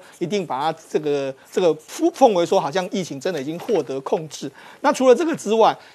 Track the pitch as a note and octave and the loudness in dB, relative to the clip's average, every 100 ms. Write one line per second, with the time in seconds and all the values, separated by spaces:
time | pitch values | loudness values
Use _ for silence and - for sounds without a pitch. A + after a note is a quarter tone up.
0 | - - E3 G3+ D#3 B2+ D#3 D#3 - F#3+ | -8 -10 -6 -4 -4 -4 -4 -4 -4 -4
1 | D3+ C#3+ C3+ C3 - - F3 D#3 - - | -2 -2 -4 -8 -8 0 2 0 -4 -2
2 | E4 - B3+ F#3 E3+ G3 E3 F3 F3+ G3+ | -2 4 4 4 2 2 0 -4 -4 -6
3 | E3+ C#3 F#3 E3 C3 E3+ - G3 C3+ C3+ | -6 -6 -6 -6 -6 -8 -4 -2 -2 -6
4 | - F#3+ D#3 - C#3+ - - - C#4 C#4+ | -4 -4 -4 -12 -14 -14 -20 -4 -2 2
5 | C4 A#3+ E4 D#4 G3+ A3 G3 C3+ - | 4 4 4 -4 -2 4 4 2 -8